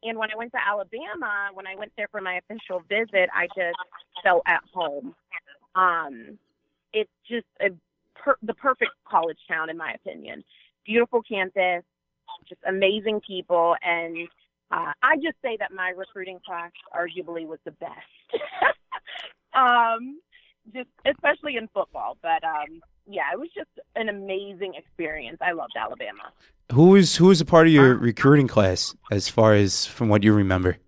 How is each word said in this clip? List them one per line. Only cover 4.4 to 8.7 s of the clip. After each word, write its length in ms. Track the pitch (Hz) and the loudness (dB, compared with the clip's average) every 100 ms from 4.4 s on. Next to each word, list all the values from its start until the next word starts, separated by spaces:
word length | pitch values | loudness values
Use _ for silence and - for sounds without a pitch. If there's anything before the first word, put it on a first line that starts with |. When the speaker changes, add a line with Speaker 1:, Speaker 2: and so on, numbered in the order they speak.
| - | 2
Speaker 1:
at 160 | 170 - | -2 -2
home. 400 | 190 165 143 269 - _ 170 _ _ _ 185 | -8 -6 -6 -12 -20 _ -18 _ _ _ 0
Um, 640 | 185 170 156 123 113 208 _ _ _ _ _ | 2 2 -4 -12 -20 -20 _ _ _ _ _
it's 160 | 214 214 _ _ | -6 -6 _ _
just 180 | 233 - _ | -10 -10 _
a 80 | 196 175 _ _ _ _ | -6 -6 _ _ _ _
per-, 200 | - 262 | -2 -2
the 120 | 214 | -2
perfect 360 | - 277 | -4 -2